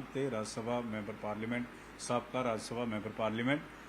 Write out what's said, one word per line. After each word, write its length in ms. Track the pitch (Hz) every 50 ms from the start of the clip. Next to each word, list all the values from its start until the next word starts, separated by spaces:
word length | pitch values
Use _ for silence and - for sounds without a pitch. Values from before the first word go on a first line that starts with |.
| 135 - -
ਤੇ 160 | 135 139 135
ਰਾਜ 160 | 117 107 107
ਸਭਾ 340 | 107 - - 110 117 120 123
ਮੈਂਬਰ 340 | 120 113 110 107 104 107 107 -
ਪਾਰਲੀਮੈਂਟ, 420 | - 104 107 107 113 117 120 123 123 - - - - - - -
ਸਾਬਕਾ 460 | - - 123 120 - - - 127 127
ਰਾਜ 160 | 120 110 104
ਸਭਾ 240 | 104 - 120 117 123
ਮੈਂਬਰ 260 | 117 110 104 98 110
ਪਾਰਲੀਮੈਂਟ। 500 | 104 - 113 110 107 113 120 127 143 156 - - - - -